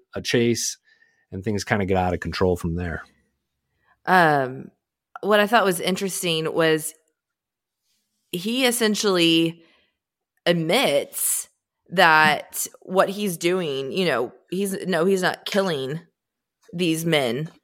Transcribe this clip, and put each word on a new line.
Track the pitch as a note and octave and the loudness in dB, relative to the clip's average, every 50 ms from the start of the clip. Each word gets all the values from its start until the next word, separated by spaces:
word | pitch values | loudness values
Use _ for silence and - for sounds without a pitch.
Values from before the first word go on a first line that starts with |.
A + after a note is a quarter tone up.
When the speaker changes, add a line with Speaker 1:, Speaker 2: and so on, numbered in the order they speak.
| - _ - | -8 _ -12
Speaker 1:
a | G2 | -10
chase, | F2+ - - B2 A#2 A#2+ A#2 A2 - - - - _ _ _ _ _ _ _ _ _ _ | -4 -2 0 2 2 2 0 -2 -4 -6 -8 -12 _ _ _ _ _ _ _ _ _ _
and | - F#2+ F#2+ | -12 -8 -6
things | A2+ G#2+ G2 - | -4 -4 -4 -2
kinda | - A#2+ G#2 G2 | -2 -2 -2 0
get | F#2 F#2+ F#2 | 0 0 0
out | F2+ F2+ F2 | 0 0 -2
of | E2+ | -4
control | - E2 E2+ - G2 F#2 F2+ F2 | -4 -8 -4 0 0 0 0 0
from | - E2+ E2 | -2 -4 -6
there. | E2+ F2 F2 D#2 D2+ - - _ _ _ _ _ _ _ _ _ _ _ _ _ _ _ _ _ _ _ | -4 -6 -6 -8 -10 -12 -16 _ _ _ _ _ _ _ _ _ _ _ _ _ _ _ _ _ _ _
Speaker 2:
Um, | - F#3 F#3 E3+ D#3 D3+ C#3+ C3+ B2+ C3 C3+ - - - _ _ _ _ _ _ _ _ - | 2 4 4 6 6 4 2 0 -2 -6 -10 -14 -18 -20 _ _ _ _ _ _ _ _ -8
what | - F#3+ G#3 G#3 | -2 2 2 2
I | G#3 G3+ | 4 4
thought | A#3+ A#3 G3 | 2 4 4
was | G3 F3+ F3 | 2 0 0
interesting | E3 - F#3 F3+ G3+ F#3+ F3+ - - F3 E3 D#3+ D#3+ D#3 - | -2 -2 -2 -2 -4 -6 -6 -4 -4 -2 -2 -2 -2 -2 0
was | D#3+ E3 D#3+ D#3 D#3+ D#3 - - _ _ _ _ _ _ _ _ _ _ _ _ _ _ _ _ _ _ _ _ _ _ _ _ _ _ _ - | 2 4 4 4 2 0 -6 -12 _ _ _ _ _ _ _ _ _ _ _ _ _ _ _ _ _ _ _ _ _ _ _ _ _ _ _ -10
he | F3+ E3+ G#3+ A#3 B3+ C4+ | -8 -6 -4 -2 0 0
essentially | A#3+ A#3+ A#3+ A#3 G#3+ G#3+ G3+ - G#3 F#3+ F3+ E3+ E3 E3 E3 E3 E3 E3 - - _ _ _ _ _ _ _ _ _ _ _ _ _ _ _ _ | 0 2 2 0 0 0 0 0 0 2 4 4 4 4 4 2 0 -2 -6 -16 _ _ _ _ _ _ _ _ _ _ _ _ _ _ _ _
admits | E3+ F3 E3+ D#3+ D#3+ F3+ B3+ C4+ F#3+ C#3+ C#3+ - - - - - - - - - - _ _ _ _ _ _ _ _ | 0 0 0 0 0 0 2 2 2 0 0 -2 -2 -6 -6 -4 -4 -4 -6 -8 -10 _ _ _ _ _ _ _ _
that | - F#3 F#3 E3 D#3 D#3 D#3 D#3 D3 - - - - - - - - _ | 0 4 4 6 6 6 6 4 4 0 -4 -8 -10 -10 -10 -10 -12 _
what | - - F#3 F#3 F3 - | -12 -2 0 2 2 2
he's | G3 G#3 G#3 G3+ E3+ D#3+ | 0 -4 -4 -4 -4 -2
doing, | - E3+ F3+ F#3+ F3+ D3+ C3+ C3+ C3+ C3+ | -2 0 0 0 -2 -4 -4 -6 -6 -6
you | - F3+ F#3+ | -4 -2 0
know, | E3 C#3 A2+ B2 A2+ - - _ _ | 0 0 0 -2 -4 -6 -12 _ _
he's, | - F#3 G3+ G3 F#3+ E3+ - F3+ | -6 -4 -4 -4 -4 -6 -4 -2
no, | F#3 D#3+ E3 | 0 0 2
he's | F#3+ G3 F#3 | 2 2 2
not | F#3 E3 - - - | 0 -2 -4 -4 -8
killing | - - G3+ G3 F#3+ E3 C3+ C3 C3 D3 E3 - _ _ _ _ _ _ _ _ _ _ _ _ - - | -4 -2 0 0 0 -2 -4 -4 -6 -8 -8 -10 _ _ _ _ _ _ _ _ _ _ _ _ -16 -6
these | E3+ F#3 E3+ D#3+ D#3+ E3 | -2 0 0 0 0 0
men | E3+ E3 D3 C3+ A#2+ A2+ C3+ D#3 D#3+ - _ | 0 0 2 0 0 -2 -4 -6 -8 -10 _